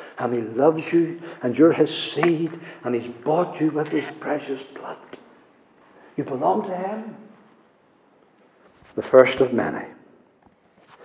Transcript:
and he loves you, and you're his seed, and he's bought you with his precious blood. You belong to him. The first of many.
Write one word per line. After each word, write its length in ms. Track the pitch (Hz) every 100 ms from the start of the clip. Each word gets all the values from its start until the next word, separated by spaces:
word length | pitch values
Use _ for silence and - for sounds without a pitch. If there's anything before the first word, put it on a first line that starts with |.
| - -
and 160 | 123
he 60 | 120
loves 520 | 110 110 147 160 160
you, 280 | 170 165 - - -
and 140 | 127 120
you're 160 | 165
his 240 | 143 156 -
seed, 600 | - - 170 160 165 - - -
and 120 | 123
he's 120 | 120 120
bought 520 | - 143 160 175 -
you 100 | 156
with 180 | 147 151
his 160 | 156 - -
precious 420 | 147 147 135 131 -
blood. 220 | - - - - - - - _ _ _ _ _ - - -
You 80 |
belong 420 | 135 127 160 208 196
to 80 | 180
him. 400 | 190 220 226 - - - _ _ _ _ _ _ _ _ _ _ _ _ _ _ - -
The 60 |
first 380 | - 131 127 -
of 120 | 131
many. 340 | 117 101 98 - - - _ _ _ _ _ _ _ _ -